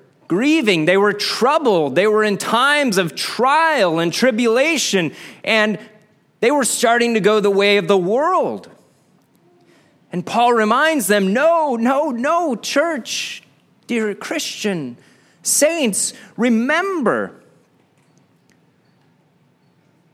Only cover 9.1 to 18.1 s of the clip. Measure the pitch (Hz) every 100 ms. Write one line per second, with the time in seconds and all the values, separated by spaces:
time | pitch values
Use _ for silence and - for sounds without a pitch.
9.1 | _ _ _ _ _ _ _ _ _ _
10.1 | 175 175 226 240 240 214 240 311 311 180
11.1 | 208 190 214 311 339 302 240 233 269 311
12.1 | 240 269 339 339 233 - 277 330 302 -
13.1 | - - - - _ _ _ - 233 214
14.1 | 202 - 311 - - 208 180 131 120 _
15.1 | _ _ _ - - 294 339 254 185 -
16.1 | - - - 233 226 247 311 392 359 214
17.1 | 120 95 - - _ _ _ _ _ _